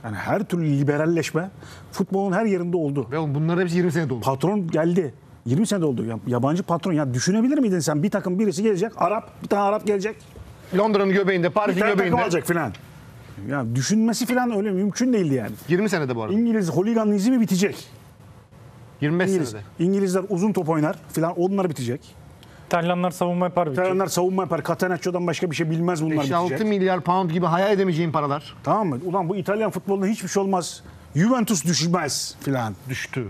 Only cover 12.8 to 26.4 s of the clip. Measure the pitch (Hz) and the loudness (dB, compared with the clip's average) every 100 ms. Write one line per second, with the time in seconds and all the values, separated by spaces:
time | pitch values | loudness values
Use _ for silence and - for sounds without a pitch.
12.8 | - - - - - - 101 143 113 120 | -18 -20 -20 -20 -18 -12 -6 -4 -2 -2
13.8 | 127 214 220 214 247 247 240 208 208 185 | 2 2 2 0 0 0 0 0 0 0
14.8 | 202 - 254 226 165 131 107 107 - 180 | 0 0 2 2 2 0 -2 -10 0 2
15.8 | 214 170 139 117 110 208 233 220 175 147 | 2 0 0 -2 0 0 2 2 0 0
16.8 | 202 226 214 208 208 262 208 185 - - | 2 2 2 2 4 2 2 2 0 -2
17.8 | - - - - - - - - - - | -14 -20 -20 -20 -20 -20 -20 -20 -20 -20
18.8 | - - 147 170 185 190 131 107 98 - | -20 -4 0 2 2 2 -2 -6 -14 -2
19.8 | 170 196 196 185 190 185 214 190 160 160 | 0 2 0 0 -2 0 0 0 0 0
20.8 | 151 - - - 165 180 180 196 180 139 | 0 -2 -6 -2 -2 0 0 2 0 -2
21.8 | 120 120 - - - - - - - 175 | -4 -4 -8 -20 -20 -20 -20 -20 -2 0
22.8 | 170 180 180 - 175 175 180 175 160 135 | 2 0 0 0 -2 0 0 0 0 0
23.8 | 185 185 190 - 180 190 175 165 143 165 | 0 0 0 0 0 0 0 -2 -2 0
24.8 | 185 175 185 175 175 156 185 156 165 165 | 0 0 -2 -2 -2 -2 -2 -2 -2 0
25.8 | 175 170 160 151 139 175 | 0 0 0 0 2 0